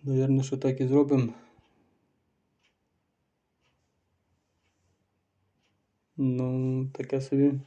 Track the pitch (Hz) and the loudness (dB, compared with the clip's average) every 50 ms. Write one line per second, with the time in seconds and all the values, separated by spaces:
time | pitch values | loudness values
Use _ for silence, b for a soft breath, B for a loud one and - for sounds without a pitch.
0 | - 139 135 131 131 135 135 135 135 - 135 131 - 135 131 - 135 127 135 143 | -4 0 0 0 2 4 2 2 2 0 -4 -2 -2 -2 -2 0 -2 2 4 4
1 | 147 143 143 127 120 113 B B B B B B B B B B _ _ _ _ | 4 4 2 0 0 -2 B B B B B B B B B B _ _ _ _
2 | _ _ _ _ _ _ _ _ _ _ _ _ _ _ _ _ _ _ _ _ | _ _ _ _ _ _ _ _ _ _ _ _ _ _ _ _ _ _ _ _
3 | _ _ _ _ _ _ _ _ _ _ _ _ _ _ _ _ _ _ _ _ | _ _ _ _ _ _ _ _ _ _ _ _ _ _ _ _ _ _ _ _
4 | _ _ _ _ _ _ _ _ _ _ _ _ _ _ _ _ _ _ _ _ | _ _ _ _ _ _ _ _ _ _ _ _ _ _ _ _ _ _ _ _
5 | _ _ _ _ _ _ _ _ _ _ _ _ _ _ _ _ _ _ _ _ | _ _ _ _ _ _ _ _ _ _ _ _ _ _ _ _ _ _ _ _
6 | _ _ _ - 139 131 127 127 127 127 127 131 131 131 131 131 131 131 - - | _ _ _ -2 -2 -2 0 -2 -2 -2 -2 -2 -2 -2 -2 -2 -4 -6 -8 -10
7 | 135 - - 135 135 - - 139 139 143 139 135 - | -8 -4 -4 -4 -4 -2 0 2 2 2 2 0 -8